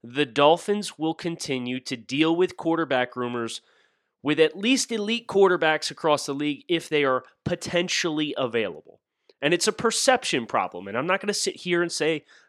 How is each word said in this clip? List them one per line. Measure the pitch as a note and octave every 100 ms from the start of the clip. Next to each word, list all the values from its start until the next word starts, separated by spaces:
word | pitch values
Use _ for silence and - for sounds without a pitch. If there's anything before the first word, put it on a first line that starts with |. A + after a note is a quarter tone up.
the | A#2+ B2+ C#3
Dolphins | A2+ C#3+ E3+ - G#3 F#3+ -
will | D#3
continue | E3 F3 E3+ - C3 B2 B2+
to | - B2+
deal | G#2+ D3 D#3 E3+
with | F3+ -
quarterback | E3 E3 D3+ C3 B2 B2+
rumors | B2 A#2+ A2+ - _ _ _ _ _ _
with | C3+ D3+
at | D#3 F#3+
least | G#3+ C4 -
elite | A3+ G#3 A#3 -
quarterbacks | G3 G3 F3+ D#3+ D3+ -
across | - E3 C#3+ -
the |
league | C#3 D3 C#3 -
if | E3 -
they | D3+ C#3
are | B2+ - _ -
potentially | F3 - F3 F3 - F3 D3+ D3+ B2+
available. | C3 A#2 G2+ D2+ - _ _ _ _ _
And | C#3+
it's | E3+ G#3+
a |
perception | G#3 A#3 - - B3+ - C#3+ A2+
problem, | A#2+ F#2 F2+ G2
and | A2
I'm | D#3+
not | F#3+
gonna | G3+
sit | G3 - -
here | F3+ F3
and | F3
say | - D#3 D#3 _ -